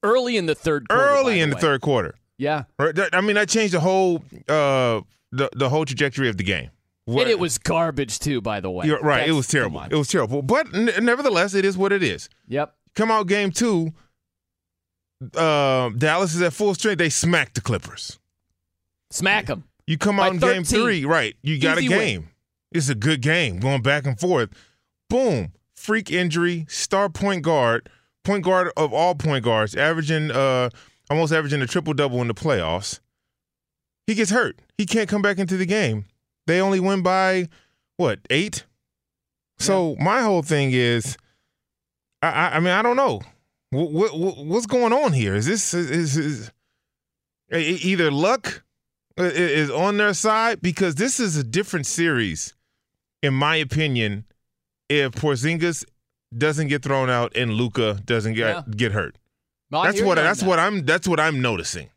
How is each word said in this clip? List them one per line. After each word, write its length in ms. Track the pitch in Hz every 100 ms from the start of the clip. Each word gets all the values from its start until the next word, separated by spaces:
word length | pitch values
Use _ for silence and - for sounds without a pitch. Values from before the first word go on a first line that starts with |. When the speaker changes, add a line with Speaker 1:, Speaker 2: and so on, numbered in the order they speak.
Speaker 1:
Early 340 | 208 247 247 233
in 80 | 170
the 100 | 151
third 320 | 165 147 127
quarter, 140 | 226
Speaker 2:
Early 200 | 277 285
Speaker 1:
by 100 | 269 202
the 40 |
Speaker 2:
in 80 | 156
the 60 | 135
Speaker 1:
way. 40 |
Speaker 2:
third 200 | 160 135
quarter. 340 | 151 131 82 - _ _
Speaker 1:
Yeah. 260 | 139 151 123 -
Speaker 2:
Right? 180 | 151 160
That, 180 | 190
I 80 | 175
mean, 140 | 202 208
that 140 | 208
changed 240 | 220 214
the 80 | 175
whole, 420 | 170 190 190 165 - - -
uh, 540 | 156 143 135 123 110 90 _ _
the, 160 | 123 139
the 140 | 123 135
whole 140 | 151 151
trajectory 440 | 127 143 131 131
of 80 | 95
the 60 |
game. 260 | 95 90 62 _ _ _ -
What 180 | 120
Speaker 1:
And 80 | 254
it 80 | 208
was 180 | 170 -
garbage, 600 | - 165 165 143 131 110
too, 200 | 147 135
by 220 | 107 104
the 100 | 95
way. 140 | 90 151
Speaker 2:
You're 160 | 151
right. 220 | 151 131
It 40 | 143
Speaker 1:
That's, 80 | 156
Speaker 2:
was 120 | 127
terrible. 320 | 147 110 73
Speaker 1:
come 60 | 71
on. 40 |
Speaker 2:
It 40 | 151
was 120 | 143
terrible. 340 | 185 113 139
But 320 | 131 262 302
n-, 180 | 170 233 180
nevertheless, 500 | 240 247 277 185 196
it 120 | 196 190
is 120 | 180
what 140 | 196
it 100 | 196
is. 260 | 156 85 - _ _
Speaker 1:
Yep. 260 | 131 151 _ _ -
Speaker 2:
Come 160 | 220
out 160 | 220 190
game 240 | 202 196
two, 400 | - 233 185 165 160 _ _ _ _ _ _ _ _ _ _ _ _ 131 -
uh, 540 | 165 151 139 131 127
Dallas 440 | 110 156 165 190 165
is 60 |
at 120 | 175
full 200 | - 208 185
strength. 220 | 220 185
They 100 | 165
smacked 460 | - 165 175 131 -
the 60 |
Clippers. 580 | - 104 - - - - _ _ _ _ _ _ _ _ _
Speaker 1:
Smack 380 | - 185 208 117
'em. 140 | 147 - _ -
Speaker 2:
You 100 | 160
come 200 | 202 202
Speaker 1:
By 100 | 180
Speaker 2:
out 60 |
in 60 | 180
game 240 | 160 185
Speaker 1:
thirteen. 200 | 165 196 240
Speaker 2:
three, 200 | 190 139
right. 300 | 160 113 -
You 180 | 143 151
got 200 | 156 165
Speaker 1:
Easy 140 | 254
Speaker 2:
a 40 | 196
Speaker 1:
win. 100 | 214
Speaker 2:
game. 220 | 98 80 _ _ _ _
It's 180 | 170 139
a 60 | 123
good 260 | 117 151
game. 380 | 127 170 147 90
Going 220 | 123 139
back 240 | 120 147 139
and 140 | 120
forth. 300 | 180 165 110 - _ _ _ _ _
Boom. 420 | 240 262 143 87 - _ -
Freak 360 | - 214 202
injury. 540 | 175 180 160 175 170 156
Star 400 | - - 196 202
point 320 | 156 202 190
guard. 480 | 151 156 120 117 - _ _ _
Point 200 | - 202
guard 280 | 175 185 180 -
of 160 | 151
all 220 | 120 175 165
point 280 | 156 139
guards. 320 | 117 113 107 -
Averaging, 540 | 147 165 151 160 151
uh, 400 | 127 135 127 123 - - _ _
almost 240 | 151 160
averaging 280 | 160 147 143
a 40 | 127
triple-double 540 | 180 156 143 143 123
in 60 | 120
the 80 | 110
playoffs. 640 | 160 123 80 87 - - _ _ _ _ _ _ _ _ _ _ -
He 80 |
gets 160 | 214 208
hurt. 300 | 226 202 - _ -
He 80 | 208
can't 240 | 220 208
come 140 | 208
back 160 | 202 190
into 180 | 185 185
the 80 | 185
game. 400 | 208 160 107 98 _ _ _ -
They 160 | 175
only 180 | 196 190
win 220 | 185 196
by, 460 | 180 190 190 185 175 _ _ _ _ _
what, 220 | 156 101 -
eight? 360 | 135 202 - - _ _ _ _ _ _ _ _ _
So 380 | - 190 170 139
Speaker 1:
Yeah. 60 |
Speaker 2:
my 180 | 160 233
whole 220 | 226 185
thing 280 | 143 156 139
is, 460 | 127 120 117 117 - _ _ _ _ _ _ _ _ _ _
I, 60 | 160
I, 260 | 147 175 156
I 40 |
mean, 140 | 175
I 80 | 185
don't 120 | 233 247
know. 260 | 277 110 - _ _ _ _
Wh-, 200 | 131 165
wh-, 200 | 156 214
wh-, 340 | 151 185 151 147
what's 200 | 202 226
going 260 | 254 233
on 200 | 247 285
here? 200 | 139 104 98
Is 100 | 120
this, 260 | 214 -
is, 160 | 175 165
is, 280 | 160 160 143
is 340 | 147 135 113 _ _ _ _ _ _ _ _ _ _
e-, 40 | 165
e-, 220 | 156 175 170
either 180 | 190 160
luck 520 | 139 180 254 - - _ _ _ _ _ -
i-, 60 |
i-, 40 | 180
is 420 | 151 175 147 147
on 260 | 135 190 208
their 160 | 208
side? 480 | 180 214 220 226 214
Because 340 | 180 165 190 147
this 240 | 240 254
is 180 | 220 156
a 60 |
different 420 | 123 135 196 175 139
series, 720 | - 170 135 107 78 - - _ _ _ _ _ _
in 120 | 143 135
my 200 | 143 160
opinion, 680 | 147 151 156 123 110 101 110 _ _ _ _ _ _
if 220 | 147 139
Porzingis 760 | - 151 135 139 165 170 160 - _ _ _ _ 117
doesn't 320 | 151 151 151
get 120 | 143
thrown 300 | 131 135 127
out 240 | 123 120 -
and 180 | 123
Luka 460 | 110 120 104 110 101 98
doesn't 280 | 117 107
get, 140 | 113 113 101
Speaker 1:
Yeah. 60 | 139 104
Speaker 2:
get 160 | 117
hurt. 260 | 101 85 - _ _ _ _ _
Speaker 1:
No, 100 | 143
I 60 | 185
Speaker 2:
That's 100 | 202
Speaker 1:
hear 80 | 214
Speaker 2:
what, 100 | 165
Speaker 1:
you 40 |
on 20 | 156
Speaker 2:
that's 120 | 196
Speaker 1:
that. 80 | 190
Speaker 2:
what 100 | 170
I'm, 240 | 180 202 139
that's 220 | 170 190
what 120 | 160
I'm 220 | 156 143
noticing. 480 | 127 98 78 90 73